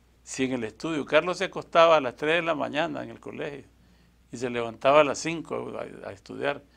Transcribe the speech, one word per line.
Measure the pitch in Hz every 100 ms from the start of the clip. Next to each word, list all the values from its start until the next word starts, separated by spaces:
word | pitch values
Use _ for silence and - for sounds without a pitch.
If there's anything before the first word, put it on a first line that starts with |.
| _ _
si | - -
en | 131
el | 127
estudio. | 110 - 160 156
Carlos | 120 151 175 175
se |
acostaba | 185 160 - 170 165 156
a |
las | 127 -
tres | 151 170
de |
la | 165
mañana | 147 120 139 165 135
en | 117
el | 113
colegio | 113 120 151 139 - _ _ _ _ _ _
y | 120
se | 123
levantaba | 120 117 107 135 151
a |
las | 143 117
cinco | 160 165 - 120 123 110
a, | 110 104 101
a |
estudiar. | 101 - 110 139 143 _